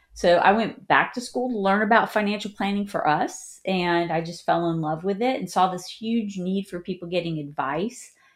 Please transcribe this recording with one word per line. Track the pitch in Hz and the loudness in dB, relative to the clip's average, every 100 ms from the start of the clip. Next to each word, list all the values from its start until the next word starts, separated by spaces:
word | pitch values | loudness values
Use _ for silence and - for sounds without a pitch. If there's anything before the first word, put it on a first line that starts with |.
| _ | _
So | - 180 175 | 0 4 6
I | - | 6
went | 214 185 - - | 4 0 -6 2
back | 139 - | 4 4
to | 247 | -4
school | - 254 254 | -8 -4 -4
to | 220 | 0
learn | 196 202 | 2 2
about | 214 226 196 | 4 4 4
financial | 214 208 208 202 | 0 0 -2 -6
planning | - 202 202 202 | -4 -2 -2 -2
for | - - | -2 2
us, | 156 254 - - - 190 | 2 0 -6 -16 -10 -2
and | 185 175 170 170 | 0 2 2 2
I | 165 | -2
just | 165 170 - | -4 -6 0
fell | 170 170 | 2 2
in | 165 | 0
love | 156 160 185 | -2 -2 -2
with | 196 | 0
it | 247 254 | 0 -2
and | 185 | -2
saw | 196 185 | 2 2
this | 180 - | 0 -10
huge | - 226 233 208 196 | -10 -2 -2 -2 -4
need | 180 196 190 | -2 -2 -4
for | 175 | -10
people | 185 180 170 | -8 -8 -4
getting | 180 170 160 | -4 -2 -6
advice. | 143 151 135 151 226 - - _ _ | -6 -6 -4 -2 -4 -8 -20 _ _